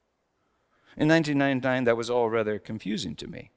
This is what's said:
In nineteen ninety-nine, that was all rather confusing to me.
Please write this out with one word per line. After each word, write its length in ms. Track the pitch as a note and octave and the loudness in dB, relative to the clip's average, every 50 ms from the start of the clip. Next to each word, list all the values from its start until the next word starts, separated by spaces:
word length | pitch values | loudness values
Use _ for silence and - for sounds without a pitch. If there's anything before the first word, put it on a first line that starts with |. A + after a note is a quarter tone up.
| _ _ _ _ _ _ _ _ _ _ _ _ _ _ _ _ _ _ - - | _ _ _ _ _ _ _ _ _ _ _ _ _ _ _ _ _ _ -4 0
In 100 | D3+ D#3 | 4 4
nineteen 300 | D#3+ E3 D#3 D3+ D3 C#3 | 4 4 4 2 2 2
ninety-nine, 480 | C#3 C#3 C3+ B2+ B2 C3 B2+ C3 B2+ | 2 2 0 0 0 0 0 2 2
that 100 | A#2 A#2 | 2 2
was 140 | A#2 A#2 A2+ | 2 0 0
all 200 | A#2+ B2 A#2 A2+ | 0 2 2 2
rather 300 | A2+ A#2 G#2+ G#2+ G#2+ G2+ | 2 0 0 0 -2 -4
confusing 560 | - - A2+ G#2+ - - G#3+ F3+ G2+ - - | -6 -10 -12 -10 -6 -6 -6 -6 -6 -8 -10
to 120 | - - D#2 | -10 -12 -14
me. 240 | - - - - _ | -14 -16 -16 -18 _